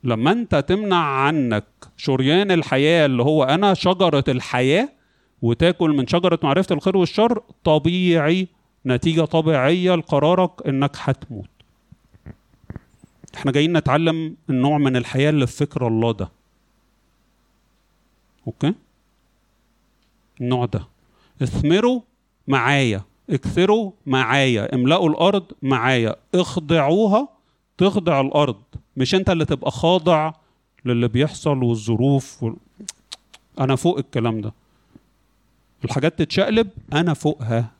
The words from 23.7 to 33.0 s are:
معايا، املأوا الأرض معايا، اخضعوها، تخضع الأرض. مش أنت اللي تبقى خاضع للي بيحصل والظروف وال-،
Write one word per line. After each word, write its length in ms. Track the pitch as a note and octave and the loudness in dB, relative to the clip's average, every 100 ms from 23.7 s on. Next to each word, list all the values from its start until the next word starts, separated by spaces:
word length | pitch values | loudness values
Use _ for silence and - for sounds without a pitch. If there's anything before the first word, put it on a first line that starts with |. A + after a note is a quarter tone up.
| G#3+ G3+ - - | 2 -2 -10 -4
معايا، 680 | C3 A#2 C#3 C3+ A2+ G#2+ B2+ | -2 2 2 2 0 -2 -2
املأوا 340 | B2+ F3 E3+ | 2 2 2
الأرض 340 | D3+ F3 G3 - - | 2 2 2 -4 -8
معايا، 540 | C3 C3 A#2+ B2+ A2+ - _ F3+ | -2 0 2 0 0 -4 _ -2
اخضعوها، 920 | F3 F3+ D3+ E3 C#3 F3 G#3+ G#3+ C#4 _ _ _ _ - | 0 -4 -2 0 2 2 2 2 0 _ _ _ _ 0
تخضع 440 | F#3 G3+ E3+ C#3+ | 0 2 0 0
الأرض. 400 | C3+ D3 C#3+ G#2 _ - _ - | 0 0 0 -2 _ -20 _ -4
مش 180 | C3 F#3+ | 0 0
أنت 140 | F#3+ | 0
اللي 160 | E3+ D3+ | 0 -2
تبقى 260 | C#3 - | -2 -4
خاضع 600 | - E3 F#3 D#3+ D#3+ D#3 D#3 _ _ _ _ B2 | -2 0 2 2 0 0 -8 _ _ _ _ -4
للي 220 | A#2+ A#2+ | 0 0
بيحصل 560 | A#2 D3 - D#3+ C#3 | 0 -2 -2 -2 0
والظروف 800 | A#2+ A#2 G#2+ A2 C3+ C#3 - - | 0 -2 -2 0 2 0 -2 -10
وال-، 120 | A2+ - _ _ G3+ - | -10 -10 _ _ -20 -20